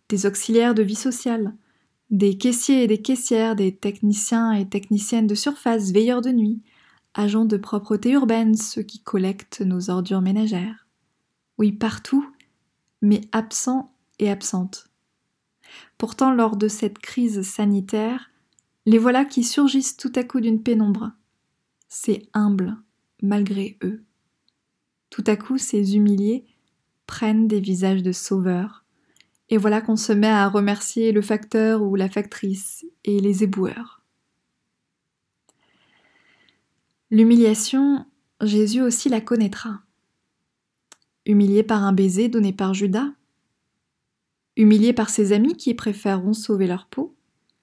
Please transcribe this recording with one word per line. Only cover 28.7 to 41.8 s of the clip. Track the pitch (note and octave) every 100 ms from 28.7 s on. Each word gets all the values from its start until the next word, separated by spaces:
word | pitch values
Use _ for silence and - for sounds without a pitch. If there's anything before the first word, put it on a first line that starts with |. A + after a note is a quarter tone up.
| - _ _ _ _ _ _ -
Et | A3
voilà | G#3+ G#3+
qu'on | A3 A3
se | -
met | G#3 G#3+
à | G#3+ G3
remercier | G#3 G3+ G#3 - A#3 A3+
le | G#3
facteur | G#3 G#3+ G#3+ A3+ A3 A3
ou | G3+ G3
la | F#3+
factrice | G#3 G3+ - G3 F#3+ - - E4 - -
et | G3+
les | G3 F#3+
éboueurs. | G#3 G3 F#3 - A#3 - _ _ _ _ _ _ _ _ _ _ _ _ _ _ _ _ _ _ _ _ _ _ _ _ _ _ _ _ _ _ -
L'humiliation, | A3 A3+ A#3 A3 A3 - C4+ C#4 C#4 - _ _ -
Jésus | G#3+ G#3 G#3 A#3+
aussi | B3 A#3+ C#4
la | A3
connaîtra. | A3 A#3 G#3 - A3+ G3+ _ _ _ _ _ _ _ _ _ _ _ - _ _ -
Humilié | G3+ G3+ G3+
par | G#3+ G#3+